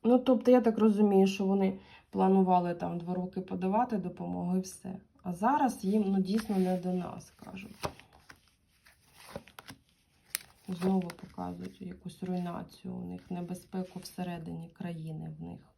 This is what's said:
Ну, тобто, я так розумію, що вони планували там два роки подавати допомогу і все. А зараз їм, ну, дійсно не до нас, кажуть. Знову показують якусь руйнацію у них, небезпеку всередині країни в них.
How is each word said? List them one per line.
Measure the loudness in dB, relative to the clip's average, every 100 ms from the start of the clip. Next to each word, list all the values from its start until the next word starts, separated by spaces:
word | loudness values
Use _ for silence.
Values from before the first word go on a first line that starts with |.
Ну, | 6 4
тобто, | 6 4 8
я | 6
так | 6 4
розумію, | 4 6 6 8 6
що | 4 0
вони | 2 2 0 -12 -20 _
планували | 0 4 6 6 4 4
там | -4 -4 -6
два | -6
роки | -6 -4 -6
подавати | -6 -4 0 0 0 -2
допомогу | -6 -8 -8 -6 -2 -2
і |
все. | -4 -10 -12 -14 -16 _
А | -10
зараз | -2 2 4 2 0
їм, | 0 0 2
ну, | 2
дійсно | 2 0 0 0
не | 2 0
до | -2
нас, | -4 -4 -10 -16 _ -16
кажуть. | -16 -16 -10 -10 -12 -20 -20 _ -20 _ _ _ _ _ _ _ _ -16 -16 -16 -20 -20 -20 _ _ _ _ _ -12 -12 _ -12
Знову | -4 0 0 -2
показують | -10 -16 -10 -10 -10 -12 -12
якусь | -14 -12 -16 -12
руйнацію | -6 -6 -6 -8 -12 -16 -12
у | -10 -10
них, | -12 -10
небезпеку | -10 -8 -10 -10 -8 -8 -10
всередині | -14 -10 -8 -8 -10 -12 -12
країни | _ -10 -10 -10 -10 -10 -12
в |
них. | -14 -14 -18